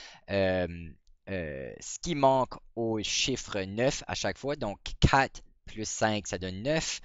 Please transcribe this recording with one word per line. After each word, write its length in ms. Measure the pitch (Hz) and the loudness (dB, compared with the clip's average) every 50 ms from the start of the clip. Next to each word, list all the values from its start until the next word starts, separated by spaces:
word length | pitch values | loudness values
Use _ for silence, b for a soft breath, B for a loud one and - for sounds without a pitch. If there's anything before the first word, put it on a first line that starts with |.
| B B B B B - | B B B B B -2
euh, 600 | 101 98 95 95 92 92 90 85 85 85 85 82 - - _ - - _ - - | 2 2 4 4 4 2 0 -2 -4 -8 -12 -12 -14 -18 _ -20 -20 _ -10 -6
euh, 440 | 95 92 82 76 71 67 65 60 - - | -6 -4 -4 -6 -6 -8 -10 -10 -12 -12
ce 180 | - - - - | -12 -12 -10 -6
qui 160 | - 175 170 | -4 -2 2
manque 400 | 143 139 135 135 131 123 - - - - - - | 4 6 6 6 4 2 -2 -4 -12 -16 -10 -4
au 260 | 113 117 113 110 107 98 | -2 0 0 0 0 0
chiffre 560 | - - - - - 127 - - - - 101 92 | 0 0 0 2 0 0 -2 -4 -4 -4 -4 -2
neuf 420 | 95 101 110 123 139 143 - - | -2 0 2 2 2 2 0 -4
à 80 | - 98 | -6 -4
chaque 220 | - - 104 95 | -2 -2 -4 -4
fois. 180 | - - 135 147 | -4 -4 -6 -4
Donc, 240 | 143 120 104 98 - - - - - | -4 -4 -6 -6 -6 -8 -8 0 4
quatre 400 | - - - 135 135 - - - - - - _ - | 6 6 8 6 4 4 0 -10 -20 -20 -20 _ -18
plus 200 | - - 110 107 | -12 -10 -8 -6
cinq, 400 | - - - 113 110 107 104 98 | -6 -2 2 2 2 2 0 -2
ça 100 | - 101 | -4 -6
donne 260 | 90 92 92 92 95 110 | -4 -4 -6 -6 -4 -2
neuf. 360 | 139 156 160 156 - - - | 0 0 0 0 -2 -6 -8